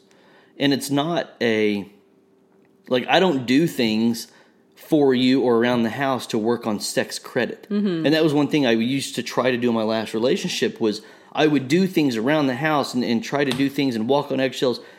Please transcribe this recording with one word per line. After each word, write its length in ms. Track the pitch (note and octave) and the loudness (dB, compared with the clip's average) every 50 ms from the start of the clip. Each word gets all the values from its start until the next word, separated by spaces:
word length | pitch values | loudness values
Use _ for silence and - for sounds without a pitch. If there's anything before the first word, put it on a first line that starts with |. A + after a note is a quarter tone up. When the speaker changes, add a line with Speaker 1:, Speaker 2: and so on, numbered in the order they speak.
| _ _ _ _ _ _ _ _ _ _ _ - | _ _ _ _ _ _ _ _ _ _ _ -2
Speaker 1:
And 140 | C#3+ C#3 C#3 | 0 0 0
it's 160 | A#2+ - - | 0 -2 -2
not 400 | C#3 C#3+ C#3+ D#3 D3 - - - - - | -2 -2 0 0 -2 -4 -4 -6 -6 -2
a, 500 | A#2+ A#2 A2 A2 G#2+ G#2 G#2 G2+ F#2+ - - _ _ _ _ _ _ _ _ _ _ _ _ _ _ _ _ _ _ - | 0 0 2 2 2 0 0 -2 -6 -10 -14 _ _ _ _ _ _ _ _ _ _ _ _ _ _ _ _ _ _ -2
like, 180 | B2+ B2+ A2+ - | -2 -2 0 2
I 100 | C3+ E3 | 2 4
don't 260 | F#3+ F#3 D3+ C3+ B2 | 4 4 2 0 0
do 220 | A2 B2+ C#3+ E3+ | 2 2 2 2
things 600 | D#3+ D#3+ - A#2+ A2 A2 A2 A2+ A#2 A#2 A2+ - - - - _ _ _ _ _ _ _ | 2 0 0 0 0 0 2 0 0 0 -2 -6 -12 -18 -20 _ _ _ _ _ _ _
for 360 | - - - E3 D3+ C#3+ C3+ C3 | -20 -4 -2 2 4 4 4 4
you 260 | B2 B2+ B2+ C3 C3+ A2 | 4 4 2 2 2 2
or 140 | B2 A#2 | 2 2
around 260 | A2+ A#2+ B2 B2 A#2+ A2+ | 4 4 2 2 2 0
the 80 | A2+ | -2
house 360 | G#2+ C3 C#3+ C3+ C3 A#2 - - | -2 -2 -2 -2 -2 -4 -4 -4
to 100 | - A2+ | -4 -2
work 260 | G#2+ A#2 A#2+ A2+ - | 0 0 -2 -2 -2
on 120 | A#2 G#2+ G2 | -4 -4 -4
sex 380 | - - - C3 A2+ - - - | -6 -4 -2 -2 -2 -4 -6 -10
credit. 480 | - - - C3 A2+ - - - - - | -12 -6 -4 -2 -2 -2 -4 -10 -10 -6
Speaker 2:
Mm-hmm. 360 | G#3 G#3 G3+ G3+ E3+ E3 D#3 | -4 -2 -2 -2 -2 0 0
Speaker 1:
And 80 | C#3+ D#3 | 0 2
that 80 | D#3 D#3+ | 2 2
was 100 | D#3+ C#3 | 2 2
one 140 | D3 C#3+ C3+ | 2 0 2
thing 180 | - D3+ C#3 | 2 2 2
I 60 | A#2+ A2+ | 4 2
used 420 | A2+ A2+ B2 C3+ C3+ B2+ - - | 2 2 0 -2 -4 -4 -6 -6
to 60 | - A#2 | -8 -8
try 280 | - - C3+ A#2+ B2+ | -4 -2 0 0 0
to 60 | B2+ | 0
do 120 | A#2+ B2 A#2+ | 0 0 0
in 40 | A2+ | 0
my 80 | A2+ A2 | 0 0
last 320 | G#2+ A2 A2+ A2 - - | 0 -2 -2 -4 -4 -4
relationship 680 | A2+ A2+ C3 F3 G3+ - E3+ - - B2+ G#2+ - - | -2 0 0 0 0 -2 -4 -4 -2 -2 -2 -2 0
was 220 | A#2+ G#2+ G2+ - - - - - - - - | 0 -2 -2 -2 -8 -16 -20 -20 -20 -8 -2
I 140 | - D3+ | 0 2
would 200 | D#3 D3+ C#3 C3 | 2 2 2 0
do 200 | B2 E3 F3+ F#3+ F3+ | 0 0 2 2 2
things 280 | F#3+ F3 D3+ C3+ A#2+ | 2 0 0 2 0
around 300 | A2 G#2+ C3+ D#3 D#3 D3 | 0 0 0 2 2 2
the 80 | C#3 B2 | 0 0
house 380 | A#2+ D#3 D#3 D#3 C#3+ B2+ - - | -2 -2 0 0 0 -2 -2 -2
and, 80 | B2 A#2 | -4 -2
and 180 | F#2+ A#2+ A2 A2+ | 0 0 -2 -2
try 180 | - C#3+ C#3 C#3+ | -2 -2 -2 -2
to 60 | C#3 | 0
do 180 | B2 C3 C#3 C3+ | 0 0 -2 -2
things 280 | C3+ - C#3 C3+ A#2 | 0 0 -2 0 -2
and 120 | A2+ A2 A#2 | -2 0 0
walk 220 | C3+ D3 C#3+ - | 0 0 0 -2
on 80 | C3+ C3 | -2 -2
eggshells 420 | C3+ C3 B2 - C#3+ B2+ A#2 - - - - | -2 -2 -2 -2 -2 -2 -2 -2 -8 -16 -20